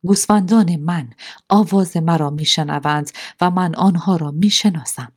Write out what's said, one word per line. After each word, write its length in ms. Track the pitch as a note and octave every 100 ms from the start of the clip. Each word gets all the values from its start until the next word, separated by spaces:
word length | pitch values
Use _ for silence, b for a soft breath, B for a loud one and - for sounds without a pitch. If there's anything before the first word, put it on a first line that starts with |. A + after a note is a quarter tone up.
| F3+
گوسفندان 680 | G3 - G#3 F#3 A3+ F3+ E3+
من 340 | D3+ F3 B2 - B B _
آواز 480 | G3+ G3+ G3 F#3 E3+
مرا 320 | E3 E3 D3
می‌شنوند 840 | D3 D#3 - D3+ D3 D3+ D3+ D3 B B B
و 100 | F3+
من 240 | F3+ F3+ D#3
آنها 400 | F#3+ F3 G3 F3
را 160 | D3
می‌شناسم 800 | D3+ G3+ - G#3 D#3+ B2 - B2